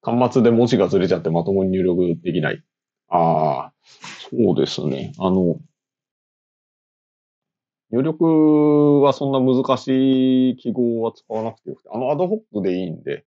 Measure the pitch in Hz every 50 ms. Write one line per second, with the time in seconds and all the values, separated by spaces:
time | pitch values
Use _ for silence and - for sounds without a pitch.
0 | _ 117 117 120 123 117 - 131 110 120 117 113 123 117 135 101 98 87 98 95
1 | 92 87 92 87 - 80 82 85 85 101 98 98 95 95 92 95 90 92 87 90
2 | 90 87 82 85 - 90 - 90 78 65 - - _ _ _ _ _ _ _ _
3 | _ _ 87 87 85 82 82 80 78 76 67 65 - - _ _ _ _ - _
4 | - - - - - - - - 113 95 80 - 67 - - - 67 76 65 67
5 | 64 - - - 92 92 92 95 92 85 - - - _ _ _ _ _ _ _
6 | _ _ _ _ _ _ _ _ _ _ _ _ _ _ _ _ _ _ _ _
7 | _ _ _ _ _ _ _ _ _ _ _ _ _ _ _ _ _ _ 110 120
8 | 135 160 160 160 170 165 160 156 156 151 151 151 151 151 147 147 147 147 143 143
9 | 139 143 135 - 143 139 135 131 127 131 127 127 131 - 131 120 - 135 131 131
10 | 131 135 131 131 131 131 131 127 127 127 123 127 _ 120 107 127 123 120 117 113
11 | 113 113 - _ _ _ 113 110 110 113 107 _ _ - - _ _ - - 113
12 | 127 127 151 147 185 180 214 220 _ _ - 104 92 95 90 92 92 87 80 78
13 | - 71 71 71 _ _ _